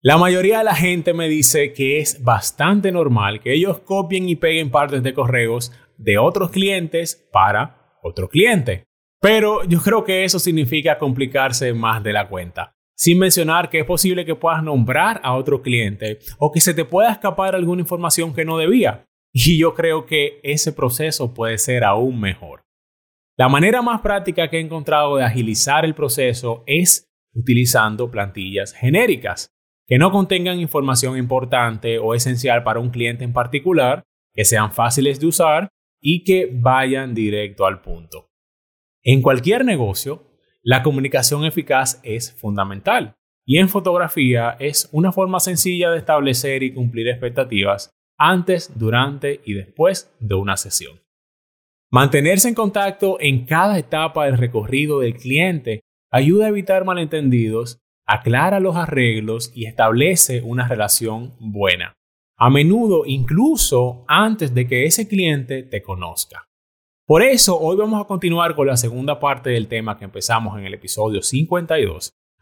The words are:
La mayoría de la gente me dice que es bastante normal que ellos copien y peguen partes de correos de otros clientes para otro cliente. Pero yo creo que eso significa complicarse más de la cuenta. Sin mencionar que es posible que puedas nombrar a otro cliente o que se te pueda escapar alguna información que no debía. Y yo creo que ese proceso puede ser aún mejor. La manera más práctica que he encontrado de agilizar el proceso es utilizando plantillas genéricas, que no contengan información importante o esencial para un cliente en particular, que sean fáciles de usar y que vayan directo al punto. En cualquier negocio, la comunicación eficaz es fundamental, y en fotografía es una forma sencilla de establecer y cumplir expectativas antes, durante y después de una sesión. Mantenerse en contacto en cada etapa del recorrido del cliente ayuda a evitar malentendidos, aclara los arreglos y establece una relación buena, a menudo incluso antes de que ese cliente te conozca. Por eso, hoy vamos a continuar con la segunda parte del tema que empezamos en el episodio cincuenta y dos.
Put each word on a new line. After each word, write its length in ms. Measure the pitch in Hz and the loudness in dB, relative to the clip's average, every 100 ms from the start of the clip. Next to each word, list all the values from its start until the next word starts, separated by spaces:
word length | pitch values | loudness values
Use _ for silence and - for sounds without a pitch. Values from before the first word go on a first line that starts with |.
| 131 | 4
La 120 | 160 | 4
mayoría 400 | 180 180 190 220 | 4 2 2 2
de 80 | 220 | 2
la 100 | 156 | 2
gente 380 | 180 180 165 | 0 0 -2
me 160 | 165 160 | -2 -2
dice 420 | 156 131 156 143 | 2 2 2 0
que 280 | - 135 147 | -2 -2 0
es 220 | 147 - | -2 -2
bastante 720 | 123 110 - - 156 202 190 | 0 0 -2 -2 2 2 2
normal 480 | 175 143 117 101 107 | 0 2 2 0 -4
que 140 | 120 | -2
ellos 260 | 147 190 165 | 0 0 -4
copien 480 | - 196 170 190 185 | -4 -4 -2 -4 -2
y 80 | 165 | 0
peguen 340 | 165 160 151 | 0 0 0
partes 320 | 143 143 135 | 0 0 -2
de 120 | 127 | -2
correos 580 | 131 123 123 113 120 120 - _ _ | -2 0 0 0 -2 -6 -14 _ _
de 220 | 107 101 | 0 4
otros 340 | 139 170 175 | 4 2 -2
clientes 760 | - 196 190 160 165 165 - _ | -2 0 -2 -2 -4 -4 -10 _
para 680 | 101 98 104 143 _ _ _ | 2 2 2 -4 _ _ _
otro 240 | 87 92 92 | -12 -8 -2
cliente. 560 | 151 226 208 120 90 _ _ _ _ | 2 2 2 -2 -6 _ _ _ _
Pero 420 | 202 220 214 208 | 2 4 2 0
yo 160 | 180 170 | 0 0
creo 240 | 196 220 | 2 0
que 220 | - 185 190 | 0 -2 0
eso 140 | 185 | -2
significa 600 | 180 160 127 156 156 147 | 0 0 0 0 0 0
complicarse 720 | 143 127 131 139 135 123 131 | -2 -2 -2 0 0 -2 -2
más 320 | 117 113 110 | -2 -2 -2
de 80 | 104 | -2
la 160 | 104 101 | -2 -2
cuenta. 460 | 92 87 87 87 _ _ - | -8 -10 -12 -12 _ _ 0
Sin 200 | 170 180 | 4 4
mencionar 520 | 185 175 156 165 165 | 4 2 2 0 0
que 100 | 160 | -4
es 60 | 151 | -2
posible 400 | 180 190 180 165 | 0 0 0 -4
que 100 | 156 | -2
puedas 260 | 165 160 | 0 0
nombrar 600 | 156 139 113 139 196 220 | 0 0 2 2 2 0
a 120 | 131 127 | -2 -2
otro 260 | 131 135 | 0 -2
cliente 580 | 131 120 104 101 110 107 - - | 0 -2 -2 -4 -8 -10 -14 -4
o 140 | 151 | -2
que 80 | 160 | 2
se 140 | 180 | 0
te 100 | 165 | 0
pueda 260 | 143 180 226 | 0 2 2
escapar 460 | 214 202 180 190 190 | 2 -4 -2 -2 0
alguna 280 | 175 180 | -2 -2
información 500 | 165 175 170 156 165 | -4 -4 -2 -2 -2
que 100 | 147 | -4
no 140 | 160 160 | -4 0
debía. 480 | 160 247 151 104 _ _ _ | 2 4 2 -2 _ _ _
Y 260 | 131 135 165 | 2 4 6
yo 160 | 165 | 4
creo 320 | 160 165 156 156 | 2 -2 -2 -2
que 360 | 156 143 - | -2 -2 -6
ese 300 | 139 151 160 | -6 -2 -4
proceso 600 | - 127 120 156 - 120 | -2 -2 -2 -4 -4 -6
puede 240 | 120 113 110 | -4 -4 -2
ser 280 | - 123 107 | -2 0 2
aún 340 | 104 127 123 | 2 0 -2
mejor. 460 | 101 90 80 67 _ _ _ _ _ _ _ - | -4 -6 -12 -20 _ _ _ _ _ _ _ 2
La 100 | 131 | 4
manera 340 | 139 185 247 | 4 4 2
más 200 | 240 220 | -2 -4
práctica 480 | 202 202 185 175 160 | -2 -2 -2 -4 -2
que 80 | 165 | -4
he 20 | |
encontrado 560 | 160 160 143 151 143 139 | -6 -8 0 2 2 2
de 80 | |
agilizar 600 | 123 120 110 107 - 147 160 | 0 0 -2 -2 0 2 0
el 100 | 156 | -2
proceso 680 | 143 143 127 120 127 117 - | -4 0 0 -2 -6 -8 -2
es 440 | 151 175 - _ _ _ | 0 2 0 _ _ _
utilizando 800 | 120 123 120 123 123 110 107 120 | -6 2 2 4 2 0 -2 -6
plantillas 640 | 113 101 101 95 98 98 | -4 -6 -8 -6 -6 -6
genéricas, 760 | - 123 170 240 156 101 - - _ _ _ _ | -4 0 2 2 0 -4 -10 -14 _ _ _ _
que 120 | 127 | 4
no 160 | 180 | 4
contengan 480 | 196 190 185 175 180 | 4 0 -2 -2 -4
información 560 | 165 151 139 123 131 131 | -2 -2 0 0 -2 -4
importante 840 | 123 131 123 127 120 110 120 113 | -2 -2 0 0 0 -2 -4 -2
o 160 | 110 117 | 0 0
esencial 480 | 127 123 127 120 | -2 -2 2 2
para 160 | 117 113 | 2 -2
un 100 | 123 | -4
cliente 360 | 120 117 117 123 | -2 -4 -4 -4
en 80 | |
particular, 680 | 127 120 143 180 165 123 160 _ _ _ | -2 -2 -2 0 2 2 0 _ _ _
que 120 | - 104 | -2 0
sean 260 | 110 107 | 2 0
fáciles 480 | - 117 127 135 135 | 0 0 2 0 0
de 80 | 160 | -2
usar 400 | 165 165 151 196 _ _ _ | 2 2 2 -2 _ _ _
y 240 | 147 170 | 0 0
que 260 | 185 185 165 | 2 2 2
vayan 640 | 127 123 131 131 131 131 | 0 2 2 2 -2 -4
directo 520 | 113 107 104 104 98 95 | -2 -2 -2 -6 0 0
al 160 | 95 | 0
punto. 480 | - 82 82 76 _ _ _ _ _ _ _ _ | -10 -12 -12 -20 _ _ _ _ _ _ _ _
En 180 | 123 135 | 2 4
cualquier 440 | 127 127 131 233 254 | 4 2 0 0 0
negocio, 580 | 170 110 95 135 156 _ _ _ _ | 0 -2 -4 -8 -12 _ _ _ _
la 220 | 120 127 | 2 2
comunicación 600 | 139 135 135 135 120 147 | 2 0 0 0 0 0
eficaz 560 | 156 165 - 131 131 - | -2 -4 0 0 0 -6
es 300 | 117 110 - - | -8 -8 -8 -10
fundamental, 760 | 107 101 98 98 190 233 110 _ _ _ - | -6 -4 -4 -4 0 0 -2 _ _ _ 0
y 120 | 151 | 4
en 100 | 185 | 4
fotografía 880 | 196 180 175 165 160 131 120 117 - | 2 0 0 0 0 2 2 -2 -4
es 300 | 139 147 - | -4 -4 -2
una 180 | 151 185 | 0 0
forma 300 | 185 185 185 | 0 -2 -2
sencilla 500 | 190 175 185 180 175 | -2 -2 -2 0 0
de 60 | 165 | 0
establecer 680 | - 151 139 123 139 131 | 0 2 2 -2 -2 -4
y 100 | 131 | -4
cumplir 360 | 127 120 117 113 | -4 -4 -2 -4
expectativas 840 | 120 123 123 127 104 98 101 - _ _ _ | -4 -6 -4 -2 0 0 -2 -6 _ _ _
antes, 540 | 151 185 180 175 - 127 | 2 2 0 -2 -2 -4
durante 640 | 110 120 139 143 143 143 | 0 0 0 -4 -6 -6
y 80 | - | -8
después 640 | 98 95 - 170 185 - _ | -10 -10 0 0 0 -10 _
de 140 | 107 98 | -4 -2
una 200 | 98 95 | -2 -4
sesión. 460 | 98 - 73 80 _ _ _ _ _ _ _ _ _ | -4 -8 -8 -20 _ _ _ _ _ _ _ _ _
Mantenerse 560 | 127 139 147 147 196 240 | 4 4 4 2 2 0
en 80 | 233 | 0
contacto 600 | 214 202 196 196 196 190 | -2 0 -4 0 -2 0
en 260 | 147 131 127 | 0 0 0
cada 320 | 160 196 196 | 2 2 0
etapa 500 | 143 156 160 160 143 | -2 -4 -2 0 0
del 100 | 123 | 0
recorrido 640 | 123 120 104 135 151 143 | 0 -2 -2 -2 0 0
del 140 | 120 117 | -2 -4
cliente 640 | 127 139 185 165 120 107 _ _ _ | -4 0 0 -2 -6 -8 _ _ _
ayuda 360 | 123 143 196 214 | 2 4 4 2
a 40 | |
evitar 360 | 208 196 190 190 | 0 0 0 0
malentendidos, 960 | 180 156 156 139 120 110 110 117 - _ _ - | -2 -2 -2 2 2 0 -2 -6 -14 _ _ -2
aclara 540 | 107 - 123 175 196 | -2 0 2 2 2
los 160 | 190 170 | 0 -2
arreglos 800 | 165 135 120 110 107 113 - 120 | -4 0 0 0 -4 -6 -8 -12
y 100 | 110 | -10
establece 760 | 117 110 117 160 180 - 123 | 0 2 4 2 2 0 0
una 260 | 117 120 123 | -4 -4 -2
relación 680 | 117 104 - 113 110 123 120 | -2 0 -2 -2 -8 -12 -14
buena, 540 | 110 101 98 90 90 _ _ _ _ _ | -10 -2 0 0 -2 _ _ _ _ _
a 140 | 120 | 4
menudo 560 | 139 156 220 226 170 143 | 6 4 4 4 2 0
incluso 1000 | 135 120 160 285 302 - 127 123 123 - | -2 0 2 2 2 2 2 0 -4 0
antes 440 | 156 220 214 147 | 2 2 0 -2
de 140 | 123 123 | -2 0
que 160 | 127 | 0
ese 240 | 147 190 214 | 0 0 -2
cliente 560 | 196 170 143 123 135 | 0 0 -2 -4 -10
te 180 | 131 101 | -8 -10
conozca. 680 | - 92 85 80 - - _ _ _ _ _ _ - | -8 -10 -8 -10 -12 -14 _ _ _ _ _ _ 2
Por 180 | 156 | 4
eso, 340 | 254 247 - 170 | 6 4 4 2
hoy 200 | 160 190 | 0 0
vamos 260 | 214 214 | 0 -2
a 20 | 208 | -4
continuar 500 | 190 175 170 170 147 | -4 -2 0 0 2
con 120 | 135 | 2
la 80 | 123 | 2
segunda 460 | 120 123 139 143 | -2 -4 -6 -2
parte 300 | 143 131 135 | -2 -2 -2
del 180 | 120 104 | -4 -2
tema 280 | 113 110 101 | -6 -6 -8
que 60 | |
empezamos 560 | 98 98 - 113 110 104 | -12 -8 -2 -2 -2 -8
en 60 | 98 | -12
el 80 | |
episodio 480 | 98 92 - 107 101 | -14 -10 -4 -2 -2
cincuenta 580 | - 131 160 180 165 160 | -2 -2 -2 -2 0 0
y 60 | 104 | 0
dos. 260 | 80 - _ _ _ | -4 -14 _ _ _